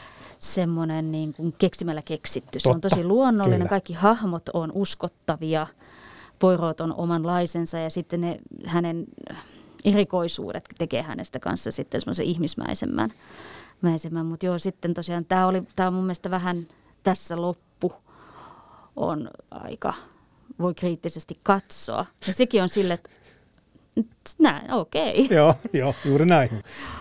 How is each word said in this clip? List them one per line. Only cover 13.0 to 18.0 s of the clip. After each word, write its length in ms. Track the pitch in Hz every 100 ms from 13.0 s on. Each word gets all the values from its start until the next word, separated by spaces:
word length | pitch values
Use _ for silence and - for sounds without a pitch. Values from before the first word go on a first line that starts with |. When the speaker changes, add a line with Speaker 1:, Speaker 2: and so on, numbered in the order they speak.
| 220 - - - - - - _
Speaker 1:
Mäisemmän. 440 | 170 160 165 165 160
Mut 180 | 165
joo, 160 | 185 170
sitten 340 | 190 - 170
tosiaan 320 | 175 175 175 165
tää 220 | 185 185
oli, 160 | 185 - -
tää 120 | 185
on 60 |
mun 100 | 185
mielestä 280 | 185 175 185
vähän 260 | 185 180 175 170 _ _ _
tässä 380 | 196 190 - 170
loppu 520 | 170 170 _ _ 180 -